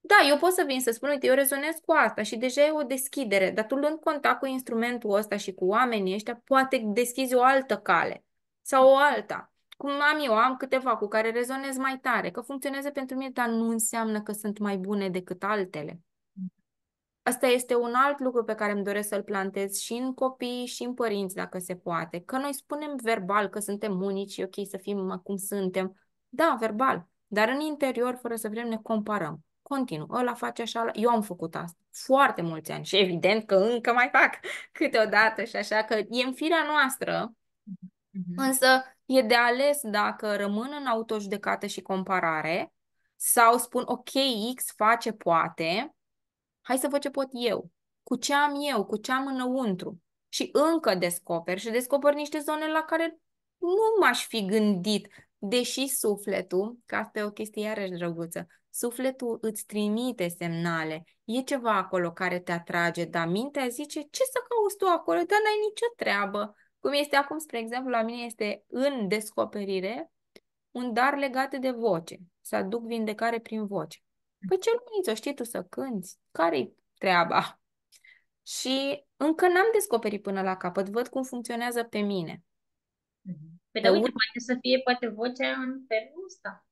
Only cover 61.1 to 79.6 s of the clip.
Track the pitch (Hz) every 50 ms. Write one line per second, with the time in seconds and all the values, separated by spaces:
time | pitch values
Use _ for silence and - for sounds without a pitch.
61.1 | _ _ _ - 220 254 262 - 294 269 240 233 220 196 185 185 - 185 175 170
62.1 | 170 - 190 180 175 180 175 - 175 170 170 - 175 175 170 170 165 175 170 165
63.1 | 170 175 165 165 175 202 240 285 285 285 269 247 240 - 294 294 - 320 294 294
64.1 | - - 523 508 - 508 480 - 480 466 427 403 392 - - 381 349 - - -
65.1 | 330 349 349 339 403 415 427 427 427 427 427 427 427 - - 466 466 _ - 214
66.1 | 202 202 208 196 196 208 208 208 - _ _ _ _ _ _ 262 277 285 294 294
67.1 | 294 277 285 285 311 311 311 - - 233 226 226 233 247 262 262 247 233 220 226
68.1 | 233 240 240 233 220 _ 220 208 208 - _ _ - 240 262 285 285 254 214 185
69.1 | 196 214 214 - - - 220 214 - 208 202 196 196 185 185 190 226 269 330 -
70.1 | _ _ _ _ _ - _ _ _ _ _ _ _ 247 247 247 226 226 247 262
71.1 | 285 277 277 277 240 262 269 277 285 277 247 262 254 233 226 226 190 165 170 -
72.1 | - - 185 _ _ _ _ - - 214 196 190 208 233 233 226 233 233 220 214
73.1 | 214 208 226 233 233 226 226 - 226 220 214 202 202 185 156 - - - _ _
74.1 | _ _ _ _ _ _ - 190 370 381 392 440 466 480 - - 440 415 370 233
75.1 | 220 220 - 285 285 285 247 226 - 196 185 _ - - 262 269 240 196 180 -
76.1 | - _ _ _ _ - - 170 165 139 123 - _ _ _ _ _ _ - 196
77.1 | 180 175 170 131 - - 180 - - _ _ _ _ _ _ _ _ - _ -
78.1 | - _ _ _ _ _ _ - - - - 254 262 269 269 277 285 285 _ _
79.1 | _ _ 269 311 320 320 359 359 349 359